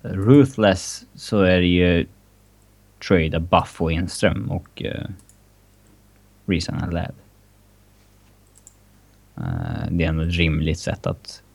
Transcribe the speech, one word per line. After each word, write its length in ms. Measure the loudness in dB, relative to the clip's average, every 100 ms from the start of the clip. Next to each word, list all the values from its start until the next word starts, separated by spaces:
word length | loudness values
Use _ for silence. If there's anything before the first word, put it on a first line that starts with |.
ruthless, 1000 | -8 -2 6 8 6 4 2 2 -4 -14 -18
så 260 | -20 -4 2
är 160 | 4 4
det 60 | 4
ju 400 | 4 4 2 -2 _ _ _ _ _ _ _ _ _ 0
trada 320 | 2 2 -4
Buff 420 | 2 2 0 -4
och 100 | -2
Enström 580 | -2 -4 0 0 0 -6
och, 320 | -8 -10 -12
eh, 220 | -10 -8 -10 -14 -18 _ _ _ _ _ _ _ _ _ _ _ -4
resigna 400 | -4 -2 -8 -6
Ladd. 240 | -6 -8 -12 _ _ _ _ _ _ _ _ _ _ _ _ _ _ -20 _ _ _ _ _ _ -12
Eh, 540 | -8 -6 -6 -8 -4
det 140 | -2
är 40 | -2
ändå 140 | -2
ett 120 | -2 0
rimligt 420 | 0 0 -2 -4
sätt 280 | -6 -6 -6
att 360 | -8 -14 -20 _